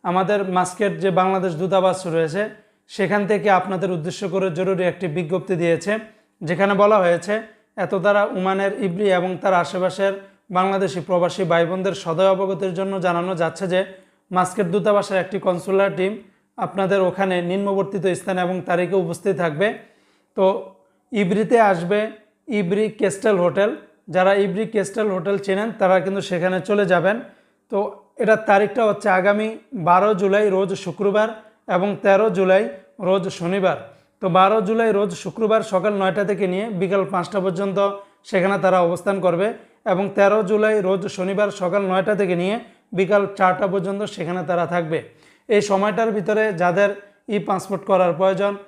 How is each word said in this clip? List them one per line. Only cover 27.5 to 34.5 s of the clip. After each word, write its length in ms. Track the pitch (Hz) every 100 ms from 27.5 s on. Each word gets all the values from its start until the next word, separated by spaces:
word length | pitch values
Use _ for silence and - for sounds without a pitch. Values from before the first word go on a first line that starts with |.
| _ _
তো 60 | 202 208 - _ -
এটার 200 | 220 214 220
তারিখটা 320 | 196 208 208 220
হচ্ছে 180 | 202 208 185
আগামী 280 | 185 208 220 220 _ 233 165
বারো 220 | 175 208 202
জুলাই 240 | 196 202 208 185
রোজ 160 | 196 190 185
শুক্রবার 420 | 165 202 208 220 220 - _ - 185
এবং 140 | 202 190
তেরো 240 | 202 196 220 180
জুলাই 260 | 190 190 233 - - - 180
রোজ 160 | 196 180 -
শনিবার। 380 | 170 196 185 147 - - _ _
তো 40 | 190 175
বারো 200 | 190